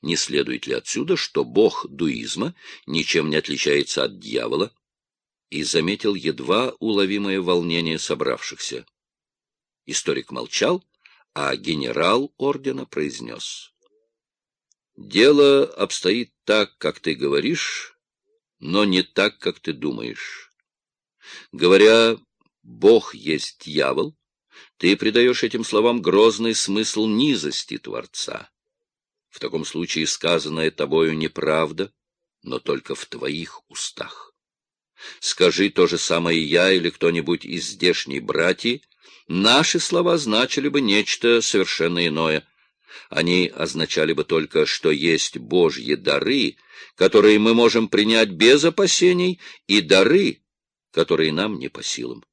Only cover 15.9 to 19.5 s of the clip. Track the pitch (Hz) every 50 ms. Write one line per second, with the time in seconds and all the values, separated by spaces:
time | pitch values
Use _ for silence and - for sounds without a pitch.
15.9 | - - - 90 101 120 120 - _ _ _ - 107 107 104 - _ _ - 78
16.9 | - - - 82 76 64 65 71 71 71 76 120 170 165 - - - - - -
17.9 | _ _ _ _ _ _ _ _ _ _ _ _ _ _ - 76 85 101 107 104
18.9 | 92 92 92 - _ - 98 104 - _ - -